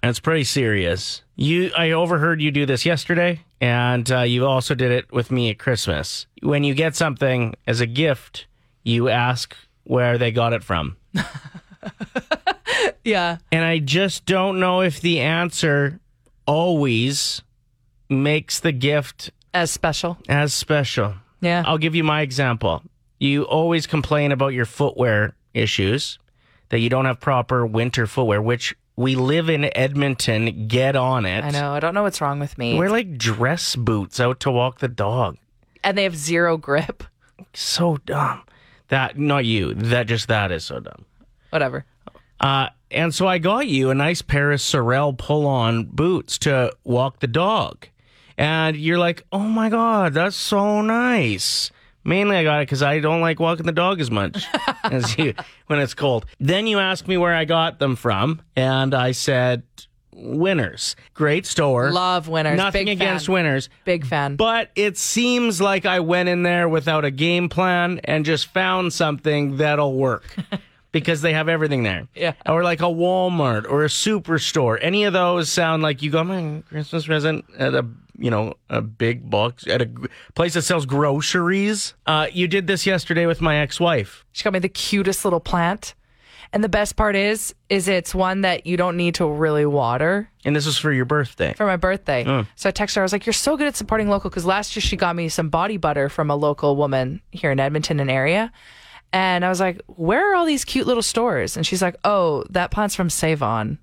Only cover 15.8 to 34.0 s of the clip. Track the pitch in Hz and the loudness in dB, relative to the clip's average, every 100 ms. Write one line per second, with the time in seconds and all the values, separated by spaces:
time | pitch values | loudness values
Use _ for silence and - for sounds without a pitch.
15.8 | 143 170 _ _ _ _ - 151 175 165 | 0 -4 _ _ _ _ -2 2 2 2
16.8 | 143 113 123 139 - - _ _ _ _ | 2 2 0 -2 -4 -6 _ _ _ _
17.8 | _ _ _ 135 143 151 - - 170 135 | _ _ _ 0 2 0 -2 -2 -2 0
18.8 | 135 147 139 - - _ _ 180 165 - | 2 0 -2 -12 -18 _ _ -2 -2 0
19.8 | 170 151 175 175 - 143 147 - - 151 | -2 -2 -4 -6 -2 0 2 -2 0 0
20.8 | 135 - 104 95 - _ 175 175 165 160 | 0 0 -2 -4 -16 _ 0 0 0 0
21.8 | 160 165 156 151 147 127 135 113 98 80 | 0 2 2 2 0 0 0 2 0 -2
22.8 | - _ _ _ 139 139 - 151 170 165 | -6 _ _ _ 0 0 2 2 2 0
23.8 | 151 160 - 151 143 135 135 127 117 - | 0 -2 2 2 2 2 0 0 -4 0
24.8 | 143 - 123 107 107 - _ 117 107 - | -2 2 2 2 0 -4 _ -2 -2 0
25.8 | 95 127 - - _ _ _ _ _ 117 | 0 0 -4 -12 _ _ _ _ _ -2
26.8 | 117 131 131 123 - 131 - 127 117 110 | 0 2 0 0 0 0 2 0 0 0
27.8 | 120 123 110 - 120 104 107 120 - - | 0 0 -2 0 2 2 2 -2 -4 -10
28.8 | _ - 131 131 127 156 165 156 147 - | _ -4 0 0 2 2 2 0 0 0
29.8 | 131 143 139 127 - 110 113 - 107 123 | 0 0 0 0 0 0 0 -4 -2 2
30.8 | 131 139 127 131 98 95 147 143 143 143 | 2 2 2 0 0 -2 -2 -2 -2 -2
31.8 | 160 196 208 - 147 143 143 - 120 135 | -2 0 -2 -2 -4 -2 -6 -4 -2 0
32.8 | 185 220 196 139 113 107 123 165 - 131 | 2 0 -2 -4 -2 0 0 0 -4 -2
33.8 | 117 110 | 0 0